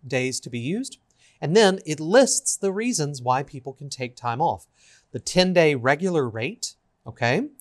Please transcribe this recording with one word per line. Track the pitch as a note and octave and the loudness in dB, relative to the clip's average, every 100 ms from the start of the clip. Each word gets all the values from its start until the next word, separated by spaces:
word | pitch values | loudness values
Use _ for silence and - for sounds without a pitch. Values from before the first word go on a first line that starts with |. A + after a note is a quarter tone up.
days | B2+ C3 B2+ B2+ | -4 -2 -2 -4
to | - | -8
be | A#2+ | -6
used. | B2+ G#3+ C4+ - _ _ _ - | -4 -6 -8 -14 _ _ _ -8
And | D3+ | 2
then | G#3 G3+ F#3+ D3+ | 6 6 4 -4
it | D3+ | -6
lists | D#3 A#3+ C4 - - - | 4 6 6 2 -4 -4
the | G3 | -4
reasons | G3 B3 D#3+ D3 C3+ | -2 -4 -2 -4 -4
why | B2 C3 | -2 -2
people | C#3+ C3+ C#3 | -2 -12 -14
can | - C#3+ | -14 -14
take | - B2 - | -10 -10 -8
time | A#2+ A#2 | -6 -2
off. | E3 G2 _ _ _ _ _ | -2 -4 _ _ _ _ _
The | C3 | -12
ten-day | - F3+ F#3 F3+ D#3 | -2 2 4 6 4
regular | C3 B2+ D3 F#3 E3 B2 | 4 0 0 0 0 -2
rate, | A2 C#3 A#3 - - _ _ A2 | -4 -8 -8 -12 -14 _ _ -16
okay, | - A#2+ D#3+ D4 - | -4 0 0 -2 -10